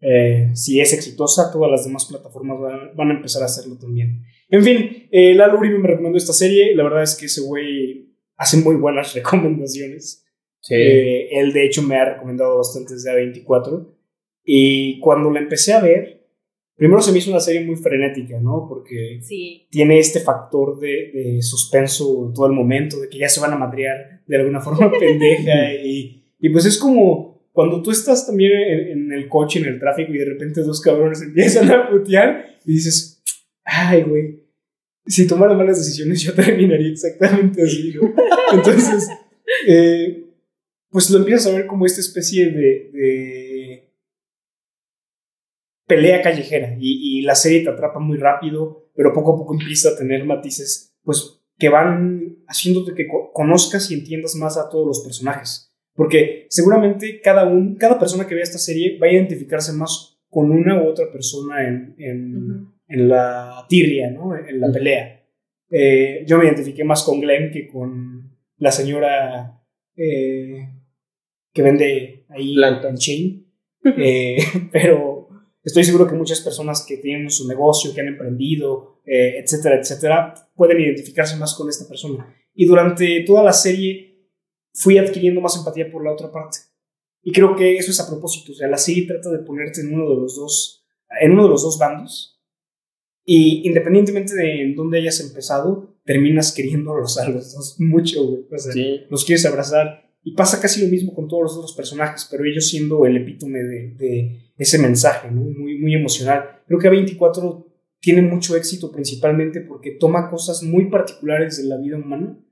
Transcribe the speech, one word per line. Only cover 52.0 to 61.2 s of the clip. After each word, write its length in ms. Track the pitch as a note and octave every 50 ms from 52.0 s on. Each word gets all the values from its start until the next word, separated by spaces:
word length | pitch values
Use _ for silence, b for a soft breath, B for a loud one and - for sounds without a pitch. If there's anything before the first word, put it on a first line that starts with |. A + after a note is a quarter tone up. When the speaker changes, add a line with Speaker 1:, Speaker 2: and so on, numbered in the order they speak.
| F3+ F3+ F3+ F3 E3+ - - - _
Speaker 1:
haciéndote 460 | _ - - - F3+ F#3 F#3 F3+ F3 D#3
que 140 | E3 D3+
co-, 240 | - D3+ - - - -
conozcas 580 | D#3 D3+ D3+ F3 F3+ F3+ - G3+ G3 G3 -
y 40 | D#3+
entiendas 400 | C#3+ - D#3+ D#3+ D#3+ D#3 D#3+ D#3+
más 220 | D#3 D#3 D#3 D#3
a 120 | D#3+ D3+ D#3
todos 180 | E3 D#3 D3+
los 140 | C#3 C3 -
personajes, 720 | - C3 A#2+ A#2+ B2+ C#3 C#3 - - - - - - _ _ _ _ _ _
porque 540 | - D3+ D3+ D#3 D3+ D3+ D3 - - - _
seguramente 680 | - F3 E3+ G3 A3 A3 G#3 G3+ G3 G3 G#3+ G#3+ G#3 -
cada 240 | - G3 G3 G3 F#3
un-, 300 | F3+ F3+ F#3 F#3+ G3+ -
cada 240 | - A3 A3+ - -
persona 260 | F3 F3 F#3 F#3 F#3+
que 100 | F#3+ E3+
vea 80 | E3+ F3
esta 140 | E3+ -
serie 400 | F3 - E3+ D#3+ D#3+ F3 F#3 D#3+ E3
va 80 | E3+
a 40 | E3+
identificarse 640 | F3+ F#3+ F#3+ F#3 E3 - C#3 - D#3+ D3+ D#3 D#3+ D3+
más 460 | D3+ D#3+ D#3+ - - - _ _ _ _ _
con 200 | - D#3 D3+ D3+
una 300 | D#3 E3 F3 F#3 G3 F3
u 60 | D#3+
otra 240 | D#3+ D#3 E3+ D#3+ D#3+
persona 560 | - C3+